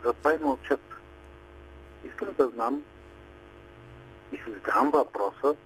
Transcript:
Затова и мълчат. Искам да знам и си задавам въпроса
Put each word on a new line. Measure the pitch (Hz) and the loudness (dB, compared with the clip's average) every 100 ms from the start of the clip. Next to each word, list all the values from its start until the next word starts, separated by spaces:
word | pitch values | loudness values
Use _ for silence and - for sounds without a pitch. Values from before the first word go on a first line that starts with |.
Затова | 123 113 147 | 0 2 2
и | 160 | 2
мълчат. | 156 131 - 139 - - - - - - - - - - - - | 2 0 0 -2 -2 -18 -18 -20 -20 -20 -20 -20 -20 -20 -20 -16
Искам | - - - - | -14 -8 -8 0
да | 131 | 0
знам | 117 117 262 - - - - - - - - - - - - - - - | 0 -4 -4 -8 -18 -20 -20 -20 -20 -20 -20 -20 -20 -20 -20 -20 -20 -14
и | - | -12
си | - | -10
задавам | 101 107 117 135 | -8 0 2 6
въпроса | 147 - - 101 - 139 147 | 4 2 0 -4 2 0 0